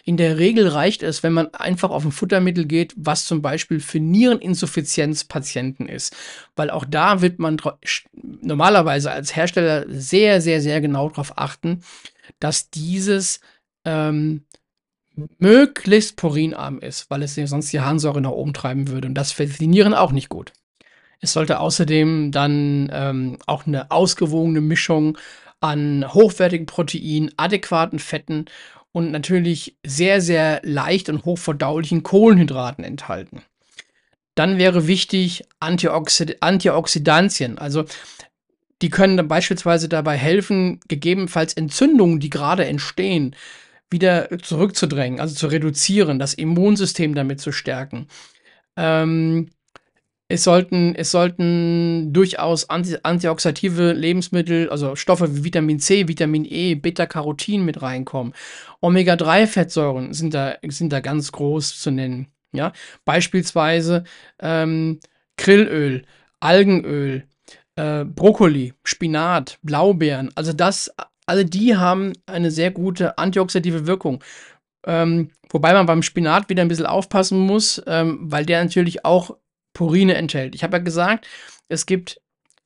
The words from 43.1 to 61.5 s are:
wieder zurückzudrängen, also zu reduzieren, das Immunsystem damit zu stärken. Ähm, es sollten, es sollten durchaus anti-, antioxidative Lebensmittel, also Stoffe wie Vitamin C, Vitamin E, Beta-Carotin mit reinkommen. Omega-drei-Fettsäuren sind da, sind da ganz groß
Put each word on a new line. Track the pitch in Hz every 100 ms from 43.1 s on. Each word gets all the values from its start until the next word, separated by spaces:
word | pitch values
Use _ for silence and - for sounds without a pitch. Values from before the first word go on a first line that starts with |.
| 170 131 - - - _ _ -
wieder | 175 185 175 - 175
zurückzudrängen, | - 156 196 - 160 139 127 127
also | 156
zu | 143 156
reduzieren, | 156 156 147 - 202 160 135
das | 139 -
Immunsystem | 156 170 202 208 185 - 156 147
damit | 135 139
zu | 151
stärken. | 139 - 127 135 - 151 - - _ _ _ _ -
Ähm, | 165 160 160 160 160 165 160 _ _ - _ _ _ _ -
es | 175
sollten, | 185 175 180 180 175
es | 170 160
sollten | 175 175 175 170 170 170 170 170 165 156
durchaus | 156 190 - 160 160 -
anti-, | 165 175 160
antioxidative | 156 175 175 160 170 - 196 170 175
Lebensmittel, | 165 165 180 175 175 170 165 165
also | 147 139 143
Stoffe | - 175 165 143
wie | 165
Vitamin | 170 156 151
C, | - 196 170
Vitamin | 160 156 151
E, | 151 156 180 151
Beta-Carotin | 165 175 165 160 151 147 - 202
mit | 175 147
reinkommen. | 131 127 127 135 120 - - - - -
Omega-drei-Fettsäuren | 175 185 185 170 160 185 220 196 170 165 147 131 127
sind | 147 160
da, | 147 135 - 156
sind | 139 170
da | 139
ganz | 135 151 139
groß | - 143